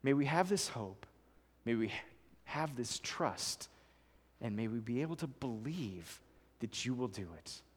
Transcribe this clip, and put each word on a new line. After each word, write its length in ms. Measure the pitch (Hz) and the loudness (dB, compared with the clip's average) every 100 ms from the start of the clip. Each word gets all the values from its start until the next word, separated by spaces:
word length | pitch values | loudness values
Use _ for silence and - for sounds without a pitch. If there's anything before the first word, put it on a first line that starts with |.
May 100 | 135 | 6
we 140 | 139 139 | 4 6
have 220 | 165 185 | 4 4
this 200 | 202 - | 4 0
hope. 380 | 120 101 98 - - - - _ - | -2 -6 -8 -18 -20 -20 -20 _ -6
May 100 | 117 | 0
we 180 | 113 110 - - - - - | 2 2 -2 -8 -18 -20 -20
have 320 | - 151 156 127 | -6 -2 0 -2
this 220 | 113 - | -2 -2
trust. 720 | - - 151 90 - - - - - - - - _ _ | -4 2 2 2 -4 -4 -10 -16 -20 -20 -20 -20 _ _
And 140 | 117 | -2
may 140 | 104 113 | 0 0
we 100 | 117 | 0
be 240 | 110 120 | 0 0
able 140 | 160 160 | 0 -2
to 100 | 160 | -4
believe 920 | 131 135 110 120 175 113 90 82 - - - - - | -2 -2 -2 -2 -2 -2 -4 -10 -16 -18 -20 -20 -6
that 240 | 110 - | -4 -2
you 100 | 127 | 0
will 140 | 123 123 | 0 0
do 180 | - 90 80 | -2 -8 -8
it. 240 | - - - | -12 -14 -16